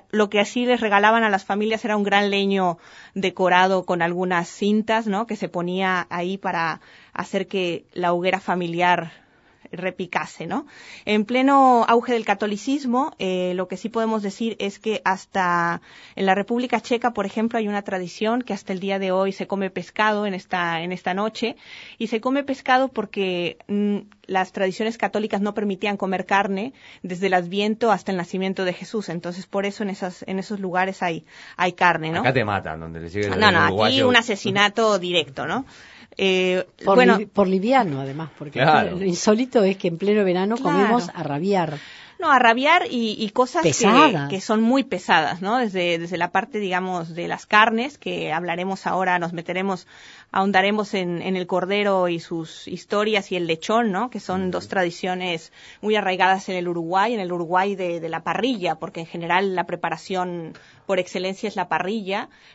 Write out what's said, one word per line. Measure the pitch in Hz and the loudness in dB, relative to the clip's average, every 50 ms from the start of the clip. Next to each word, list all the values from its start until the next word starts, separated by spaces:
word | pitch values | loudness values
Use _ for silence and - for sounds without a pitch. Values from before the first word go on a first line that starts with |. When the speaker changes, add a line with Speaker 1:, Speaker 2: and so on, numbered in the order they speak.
| - _ | -2 _
Speaker 1:
lo | - 214 208 202 | 0 0 2 2
que | 208 208 | 2 2
así | 202 - - 247 247 | 0 2 0 0 2
les | 247 247 233 | 2 2 2
regalaban | 226 214 202 202 208 214 226 233 226 | 2 2 4 4 6 6 4 4 4
a | 214 | 2
las | 196 190 - | 2 0 0
familias | - 196 208 214 220 220 214 - | -2 -2 -2 0 0 -2 -2 -2
era | 214 214 | -2 0
un | 208 202 | 0 0
gran | 202 196 202 202 202 | 2 2 2 2 2
leño | 202 196 196 196 196 196 185 175 165 - - - - - - - - | 0 0 0 2 2 2 2 0 -2 -4 -8 -20 -20 -20 -18 -12 -6
decorado | 196 190 185 - - 185 180 180 180 185 190 190 185 180 | -2 -2 -2 0 2 2 4 6 6 6 4 4 2 0
con | - 180 175 | 0 0 0
algunas | 170 170 175 180 185 180 185 170 175 - | 0 0 0 -2 -2 0 0 0 -2 -4
cintas, | - - 208 202 208 214 214 226 220 226 226 | -4 -2 0 2 2 2 2 2 0 0 0
¿no? | 220 190 196 233 | 0 -2 -2 -2
Que | - 214 | -4 -6
se | - 196 | -6 -6
ponía | 165 - 175 170 175 180 190 190 185 185 175 - - | -6 -4 -4 -4 -2 -2 -2 0 0 0 -2 -2 -4
ahí | - 175 175 180 196 | -6 -6 -4 -4 -4
para | 190 - 190 175 170 165 160 156 - - - - - - _ - | -4 -4 -4 -2 -2 -2 -2 -4 -6 -12 -20 -20 -20 -20 _ -10
hacer | - 180 - - 196 190 | -8 -6 -4 -4 -4 -4
que | 185 - 190 180 175 170 - - _ - | -2 -4 -4 -2 -2 -4 -6 -10 _ -8
la | 180 175 175 | -2 0 0
hoguera | 175 175 180 190 185 190 | 0 0 0 0 -2 -2
familiar | - - 180 180 175 170 165 170 175 180 175 170 165 160 - - _ _ _ _ _ _ _ _ - - | -2 -2 -2 -2 -2 -2 0 2 4 4 4 2 0 -6 -12 -20 _ _ _ _ _ _ _ _ -20 -16
repicase, | - 170 185 185 175 - 185 160 - 165 156 - - - 165 | -12 -8 -8 -8 -6 -8 -6 -4 -4 -4 -4 -6 -12 -12 -8
¿no? | 170 - 269 - - - - - - - - - | -6 -6 -6 -8 -10 -16 -20 -20 -20 -20 -10 -4
En | - 214 214 208 | 0 0 0 0
pleno | 208 240 254 262 277 277 277 262 262 247 233 220 | 0 0 2 2 4 6 6 6 6 6 6 6
auge | - 233 240 233 254 240 | 4 4 2 2 2 -2
del | 226 220 | 0 0
catolicismo, | - 202 202 220 208 208 202 - 269 269 294 277 247 233 247 294 320 - | 0 0 0 0 -4 -4 -4 -2 -2 -2 -2 0 0 0 0 -2 -2 -4
eh, | - 190 185 185 180 180 180 180 | -4 -4 -2 -2 0 -2 -2 -2
lo | 185 185 | -4 -4
que | 180 185 | -6 -6
sí | 185 - 208 | -8 -8 -6
podemos | - 226 226 226 220 214 | -2 -2 0 0 0 -2
decir | 202 196 - - 233 226 208 - | -2 -4 -4 -4 -4 -4 -4 -4
es | 196 202 - - | -6 -6 -6 -6
que | - 220 208 - - | -4 -4 -4 -2 0
hasta | - 190 190 - _ - 196 185 175 175 170 170 170 170 170 - - - - - - - | -2 -2 -2 -4 _ -2 0 0 2 2 2 2 0 -2 -4 -8 -16 -20 -20 -20 -12 -6
en | - 190 | -2 2
la | 190 190 | 2 2
República | 202 196 - 240 240 247 240 240 220 | 2 0 -2 -2 -2 -2 0 -2 -2
Checa, | - - 254 233 247 240 233 | 0 0 -2 0 0 -2 -2
por | 208 196 | -2 -4
ejemplo, | 196 - 226 220 226 240 | -2 -2 -2 -2 0 0
hay | 233 214 | -2 -2
una | 208 208 202 | -2 -2 -4
tradición | 202 214 202 185 180 170 - - 214 220 233 254 247 | -4 -4 -6 -6 -6 -6 -6 -2 -2 0 0 0 -2
que | - 226 | -4 -6
hasta | 202 - - 190 | -8 -6 -6 -6
el | 180 | -4
día | 196 196 196 196 | -4 -2 -2 -2
de | 196 185 | 0 0
hoy | 185 190 196 196 | 2 2 2 0
se | 190 - 185 | -2 -4 -6
come | - 202 196 190 185 | -6 -4 -4 -4 -4
pescado | - 185 175 - - - 214 214 214 208 208 | -4 -8 -10 -6 -2 0 2 2 2 0 0
en | 202 190 | -2 -4
esta, | 185 - - 185 180 175 170 165 160 | -6 -6 -4 -4 -2 -2 -2 -2 -4
en | 170 180 | -4 -4
esta | 185 180 - 185 180 | -6 -4 -4 -4 -2
noche, | 196 214 220 220 - 226 226 - - - - - - - - - | -2 -2 -4 -4 -4 -4 -4 -6 -8 -16 -20 -20 -20 -20 -16 -10
y | - 233 | -8 -6
se | 220 233 220 | -2 -2 -2
come | 214 254 262 285 277 | -2 0 0 0 -2
pescado | 277 262 - - - 254 254 269 262 | -2 -4 -4 0 2 4 4 4 0
porque, | - 220 208 - - 208 196 185 180 175 175 165 - - - | -2 -4 -6 -6 -4 -4 -2 -2 0 -2 -2 -4 -6 -8 -8
mm, | - 202 202 208 208 208 202 208 - _ _ _ | -4 -2 0 0 0 0 -2 -6 -10 _ _ _
las | - 190 190 185 - - | -2 -2 -2 -2 -2 -2
tradiciones | 208 196 190 185 - 220 226 226 | -2 -2 -2 -2 -2 -4 -4 -4
católicas | - 220 196 - 208 214 214 220 196 | -4 -4 -2 -2 -2 -2 -2 -2 -2
no | 202 208 208 | -2 -2 -2
permitían | 220 208 208 190 180 214 208 202 | -2 -2 -2 -2 -2 -4 -4 -2
comer | 196 196 190 185 185 185 | -2 -2 -2 -2 -2 -2
carne | - 202 196 202 208 196 190 214 269 - - - - - - - | 0 2 2 2 0 -2 -4 -6 -8 -10 -14 -20 -20 -18 -12 -10
desde | 175 180 175 196 | -8 -6 -2 0
el | 185 185 | 2 2
Adviento | 185 175 175 190 196 208 214 220 220 240 226 | 2 0 0 -2 -2 0 0 0 0 2 2
hasta | 196 180 - - | 2 2 0 -4
el | 190 | -4
nacimiento | 180 170 - - 185 190 190 185 190 190 | -4 -4 -4 -4 -2 -2 -2 -2 -2 -2
de | 180 175 | -2 -2
Jesús. | - 185 - - 214 202 - | -4 -8 -8 -6 -6 -6 -6
Entonces, | 160 175 170 175 175 190 180 | -6 -6 -6 -8 -10 -10 -10
por | - - 196 196 | -6 -4 -2 -2
eso | 202 202 - 214 | -2 -4 -4 -6
en | 196 | -6
esas, | 190 - 196 180 180 - - | -4 -6 -6 -8 -8 -10 -10
en | - 190 190 | -6 -6 -6
esos | 185 - 214 202 | -6 -6 -6 -6
lugares | 190 185 170 185 185 190 190 - 190 | -4 -2 0 0 0 0 -2 -4 -4
hay, | 175 165 160 - _ - - - - - | -4 -4 -4 -10 _ -20 -20 -20 -10 -4
hay | - 180 185 175 | -2 0 0 2
carne, | - 180 180 160 160 156 160 | 4 4 4 4 4 0 -2
¿no? | 165 175 | -2 0
Speaker 2:
Acá | - 127 127 | 2 2 2
te | 123 110 | 2 2
matan, | 104 101 95 82 82 78 80 | 0 0 -2 -2 -4 -8 -8
donde | 82 82 82 82 | -10 -10 -10 -10
le | 82 85 | -10 -8
sigue | 85 104 104 101 | -4 -2 -2 0
Speaker 1:
No, | - | 2
Speaker 2:
el | - | 4
Speaker 1:
no, | 214 | 4
aquí | 208 180 165 156 | 6 6 4 4
Speaker 2:
uruguayo. | 160 - 208 220 226 262 269 269 | 2 2 2 2 4 4 4 4
Speaker 1:
un | 247 247 | 4 4
asesinato | 233 226 - 208 196 - 208 190 202 208 202 202 233 226 214 208 185 | 4 4 2 -4 -4 -2 -2 0 2 2 2 2 2 2 2 2 0
directo, | 175 180 175 170 143 135 131 156 131 | 0 0 0 0 -2 -2 -6 -8 -6
¿no? | 156 185 247 269 - - - - - - - - - - | -4 -4 -4 -6 -8 -16 -20 -20 -20 -20 -20 -20 -12 -6
Eh, | - 190 190 185 185 185 185 180 185 - - _ - - | -2 0 2 2 2 2 2 0 0 -2 -6 _ -4 2
Speaker 3:
Por | 196 196 | 4 6
Speaker 1:
bueno. | 196 254 247 - | 6 8 6 6
Speaker 3:
li-, | 214 208 | 4 0
por | - - 202 196 | -2 0 2 2
liviano, | 185 190 190 185 233 269 269 226 170 139 135 | 2 2 2 2 4 4 4 4 2 -2 -4
además, | 135 135 135 156 160 143 - - | -6 -6 -8 -10 -10 -12 -12 -14
porque | 147 147 - 120 | -12 -6 -2 2
Speaker 2:
Claro. | 131 156 156 135 107 92 180 | 4 4 6 4 4 2 -2
Speaker 3:
lo | 180 196 | -2 -2
insólito | 185 175 170 - 220 214 220 262 254 - 240 196 | -2 -2 0 4 4 4 4 2 2 2 4 4
es | 190 190 | 4 2
que | 190 - 175 | 0 -2 -4
en | 165 | -4
pleno | 165 196 202 208 214 202 | -2 0 0 2 2 2
verano | 185 175 180 190 208 233 | 2 2 2 0 0 -2
Speaker 1:
Claro. | 240 269 - | -2 0 0
Speaker 3:
comemos | - - - 220 233 240 175 175 - | 2 4 4 4 4 2 0 -2 -8
a | 175 156 | -8 -6
rabiar. | 143 139 147 175 202 196 185 165 151 147 151 - - - - - - - - | -4 -4 -2 0 0 2 2 0 0 -4 -8 -12 -16 -20 -20 -20 -18 -10 -2
Speaker 1:
No, | 349 311 | 2 4
a | 269 254 | 6 6
rabiar | 247 226 226 254 269 302 330 359 359 - | 6 6 4 6 4 4 4 4 4 0
y, | 262 240 226 220 202 - | -2 -2 -2 -2 -2 -2
y | 220 202 | -4 -2
cosas | - 247 254 247 - 349 - | 0 0 0 2 2 2 2
que, | 160 | 2
Speaker 3:
Pesadas. | 131 - 233 202 226 269 320 277 202 147 139 143 | 2 4 4 6 8 8 6 6 4 2 -2 -2
Speaker 1:
que | 196 190 | -4 -4
son | - - 214 220 | -2 0 2 2
muy | 226 226 262 277 - | 4 4 4 2 0
pesadas, | - 196 180 - - 185 165 156 - 170 170 | 0 -4 -4 2 4 4 4 4 2 -2 -4
¿no? | 185 196 233 | -2 -2 0
Desde, | 262 247 208 185 190 175 175 170 170 | 0 0 0 0 0 0 0 0 -2
desde | 170 170 185 | -2 -4 -4
la | 165 170 175 | -2 -2 0
parte, | - 190 196 - - 214 | 0 -2 -2 -2 -4 -6
digamos, | 208 185 180 180 185 185 185 175 165 165 160 | -4 -2 -2 -2 -2 -2 -4 -4 -6 -6 -8
de | 175 170 | -8 -6
las | 170 175 - - | -6 -8 -8 -2
carnes, | - 220 214 220 233 220 226 247 285 - | 2 4 6 6 6 4 0 -2 -4 -8
que | - - 180 175 170 165 160 | -10 -8 -8 -6 -6 -4 -4
hablaremos | 151 165 175 175 170 180 180 196 190 - - | -4 -4 -4 -4 -4 -4 -4 -4 -4 -4 -4
ahora, | - 180 180 190 180 180 175 | -2 -2 0 2 2 2 0
nos | 175 165 170 | 0 -2 -6
meteremos, | 170 165 - 175 185 190 196 190 180 - - - - - - - - - _ | -6 -6 -6 -4 -2 -2 -2 -4 -4 -8 -14 -20 -20 -20 -20 -20 -20 -12 _
ahondaremos | - 190 196 208 190 185 190 202 214 214 208 - - | -2 0 0 2 4 4 4 2 2 0 -2 -4 -4
en, | 190 180 175 175 170 | -4 -4 -4 -4 -4
en | - 190 190 | -4 -4 -4
el | 185 180 | -4 -2
cordero | 175 190 175 180 180 202 208 208 202 196 185 180 | -2 -2 -2 -2 0 0 0 0 2 2 2 2
y | 180 170 165 | 0 -2 -4
sus | - - 175 165 160 - - - - - | -6 -8 -8 -8 -8 -10 -14 -16 -14 -12
historias | 180 170 - - 208 202 214 220 214 196 196 - 185 | -12 -10 -6 -2 -2 0 0 0 0 -2 -2 -2 -4
y | |
el | 180 175 | -2 -2
lechón, | 165 165 160 - - 214 233 240 214 | -2 -2 -2 -2 0 0 2 2 2
¿no? | 180 190 240 247 | 0 -2 -4 -4
Que | - 202 | -6 -8
son | - - 185 190 185 | -6 -4 -4 -2 -2
Speaker 2:
Ujú. | 180 | -2
Speaker 1:
dos | 175 175 - - | -4 -4 -6 -4
tradiciones | 208 202 180 175 170 - - 185 180 180 185 180 170 165 - - _ - - - - - | -2 0 0 0 -2 -4 -6 -6 -4 -4 -4 -4 -4 -6 -8 -12 _ -20 -20 -20 -14 -6
muy | - 208 214 | -2 0 0
arraigadas | 208 196 190 185 180 185 185 190 190 - | 0 2 2 2 4 4 4 4 2 0
en | - 185 | -4 -4
el | 180 175 175 | -4 -2 -2
Uruguay, | 170 170 165 165 180 190 202 233 247 | -4 -4 -4 0 0 2 2 2 0
en | 214 | -2
el | 190 175 180 | -4 -4 -4
Uruguay | 175 175 160 180 180 196 202 196 | -4 -2 0 2 2 2 2 -2
de, | 185 185 175 170 170 | -2 -4 -4 -4 -4
de | 165 160 | -6 -6
la | 165 165 - | -8 -6 -4
parrilla, | 175 165 196 220 269 254 196 175 165 156 | -4 -2 0 0 0 0 0 -2 -4 -4
porque | - 175 151 - 170 | -4 -6 -10 -10 -10
en | 165 | -12
general | - - 170 170 165 175 185 202 196 185 | -10 -10 -6 -2 0 0 2 2 0 -2
la | 175 175 | -2 -4
preparación | 180 180 170 - 165 160 160 - - 190 185 180 180 175 170 165 160 - - - - - - _ | -4 -4 -4 -4 -4 -6 -6 -8 -6 -4 -4 -4 -4 -6 -8 -10 -12 -14 -18 -20 -20 -20 -12 _
por | - 196 185 | -2 0 0
excelencia | 180 - - 185 185 190 190 - - 208 | -2 -2 -4 -4 -4 -4 -6 -6 -6 -6
es | - | -4
la | 202 180 | -4 -2
parrilla. | - 165 156 170 185 226 226 190 185 190 214 262 - _ _ - - - | 0 0 0 0 -2 -4 -4 -4 -4 -4 -4 -6 -8 _ _ -20 -20 -14